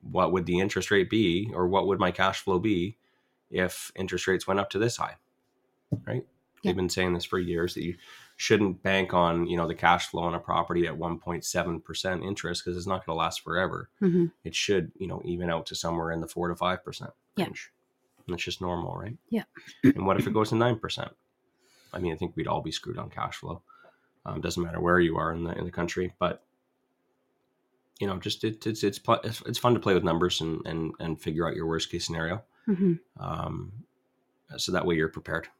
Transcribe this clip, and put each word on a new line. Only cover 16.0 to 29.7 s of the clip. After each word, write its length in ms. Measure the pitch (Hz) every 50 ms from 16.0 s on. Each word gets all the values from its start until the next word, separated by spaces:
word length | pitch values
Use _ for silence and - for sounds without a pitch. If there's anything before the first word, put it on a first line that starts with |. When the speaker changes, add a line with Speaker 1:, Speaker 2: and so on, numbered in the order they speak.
| 82 82
Speaker 1:
in 80 | 82 82
the 80 | 82 82
four 200 | - - 87 87
to 80 | 87
five 280 | 85 90 90 92 90 -
percent 280 | - - - - - - _ _ _ _
Speaker 2:
Yeah. 100 | - 180
Speaker 1:
range. 260 | - - - - - _ _ _ _ _ _ _ _ _ _ _
And 80 | - 87
it's 80 | 85 -
just 180 | - 87 -
normal, 340 | 92 90 87 85 87 90 87
right? 220 | 90 92 101 123 - _ _
Speaker 2:
Yeah. 140 | 226 220 - _ _ - - - - - -
Speaker 1:
And 220 | - - - 95
what 140 | 95 95 -
if 80 | - -
it 60 | -
goes 160 | 110 107 -
to 60 | -
nine 240 | 113 120 123 120 113
percent? 320 | - - - - - - - _ _ _ _ _ _ _ _ _ _ _ _ _ _ _ -
I 60 | 87
mean, 140 | 90 87 80
I 40 | 78
think 180 | 90 85 -
we'd 120 | - 78 78
all 140 | 78 80
be 100 | 78 80
screwed 260 | 78 - - - 82 82
on 120 | - -
cash 280 | - - - - 90 -
flow. 240 | - 90 85 87 _ _ - - - - _ _ _ _ _ _ _
Um, 160 | - - 82
doesn't 200 | 78 87 85 87
matter 180 | 87 82 82 82
where 200 | 80 85 87 90
you 180 | 87 82 80 82
are 140 | 80 82
in 140 | 82 82 85
the, 120 | 85 82 -
in 60 | -
the 80 | 87
country, 420 | - - 85 85 - - 90 90 - _
but, 240 | 90 87 87 - _ _ _ _ _ _ _ _ _ _ _ _ _ _ _ _ _ _ _ _ _ _ _ _ _ _ _ _ _ _ _ _
you 60 | - 101
know, 100 | 95 90
just 260 | 87 104 104 - -
it, 240 | 113 107 - - 110
it's, 160 | 110 107 -
it's, 160 | 101 98 -
pu-, 220 | _ - 117 - -
it's, 180 | 110 110 - -
it's 120 | - 123 -
fun 160 | - 123